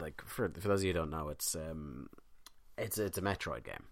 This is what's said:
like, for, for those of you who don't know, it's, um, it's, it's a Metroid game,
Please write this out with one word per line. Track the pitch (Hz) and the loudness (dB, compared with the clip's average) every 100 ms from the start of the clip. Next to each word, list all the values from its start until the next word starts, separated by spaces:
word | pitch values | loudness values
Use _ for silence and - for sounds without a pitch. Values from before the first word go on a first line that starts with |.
like, | 78 - - | -6 -8 -6
for, | - 104 | 0 0
for | - 101 | 2 4
those | 98 | 6
of | 95 | 6
you | |
who | 87 | 4
don't | 80 | 2
know, | 80 76 | 0 -2
it's, | 76 - | -2 -2
um, | 82 78 80 73 64 - - - - - - - - | 0 -2 -4 -6 -6 -10 -12 -18 -18 -18 -20 -12 -6
it's, | 110 107 | -2 2
it's | 104 98 | 2 2
a | |
Metroid | 95 98 - 60 | 2 2 0 -4
game, | - - - | -6 -10 -12